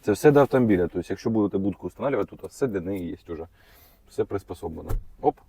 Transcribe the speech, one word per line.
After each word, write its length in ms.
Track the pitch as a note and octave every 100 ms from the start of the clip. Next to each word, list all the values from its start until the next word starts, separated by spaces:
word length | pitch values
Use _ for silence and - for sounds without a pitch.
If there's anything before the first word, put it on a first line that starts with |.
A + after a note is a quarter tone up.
Це 100 | -
все 200 | G2+ D3+
до 80 | C#3+
автомобіля, 480 | C3+ C3 A#2 F#2 E2+
тобто 200 | F2+ -
якщо 200 | G2 A#2
будете 280 | A2 G2+ G2
будку 300 | G2 F2+ F2+
встановлювати, 480 | - C3 C3 F#2+ A2
тут 160 | G2
все 160 | - C3+
для 120 | G2
неї 300 | F2 G2 E2+
є 80 | - -
вже. 200 | D#2+ D#2+ _ _ - - _ _
Все 140 | -
приспособлено. 680 | A2 G2+ - F#2 E2+ D#2+ - - - -
Оп. 140 | C#3+ -